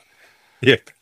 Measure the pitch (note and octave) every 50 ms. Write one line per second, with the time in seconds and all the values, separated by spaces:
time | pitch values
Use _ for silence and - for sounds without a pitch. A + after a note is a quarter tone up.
0 | _ _ _ _ - - _ _ _ _ _ - - C#3 B2 - - - - _